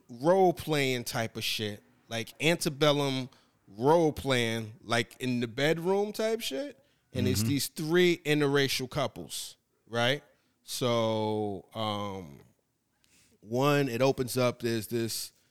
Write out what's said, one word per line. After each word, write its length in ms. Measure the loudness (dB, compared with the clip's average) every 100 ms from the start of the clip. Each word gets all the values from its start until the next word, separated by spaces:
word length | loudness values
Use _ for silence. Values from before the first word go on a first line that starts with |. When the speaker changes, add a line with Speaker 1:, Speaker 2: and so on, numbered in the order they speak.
| _ -2
Speaker 1:
role-playing 840 | 4 6 6 4 0 0 2 0
type 320 | -2 -4 -4 -4
of 80 |
shit, 400 | -4 -4 -4 -8 _ _ _
like, 260 | -8 -8 -2
antebellum 880 | 0 2 -2 2 2 4 0 -2 -6 -14 _ _ _ -2
role-playing, 920 | 4 6 4 0 0 0 0 -2 -6 -14
like, 360 | -2 -2 -2 -4
in 220 | -2 -2
the 60 | -2
bedroom 680 | -2 0 0 0 0 -2
type 260 | -4 -4 -2
shit, 380 | -6 -6 -8 -12 _ _ _
and 140 | -2 0
it's 140 | 0
Speaker 2:
Mm-hmm. 80 | 0
Speaker 1:
these 180 | 0 -2
three 500 | -6 0 4 4 2 0
interracial 640 | 2 2 2 2 -2 -4
couples, 680 | -4 -4 -6 -12 -12 -12 -16 _ _ _
right? 340 | 0 0 0 -6 _ _ _
So, 1000 | -12 -4 0 2 2 0 -2 -2 -4 -8 -12 -8
um, 640 | -4 -4 -6 -8 -14 -18 -20 _ _ _ _ _ _ _ _ _
one, 480 | -6 0 2 4 2
it 120 | 2
opens 360 | 2 2 -2 2
up, 240 | 0 0
there's 260 | -2 -2 -2
this, 460 | -2 -2 -4 -8 -14 _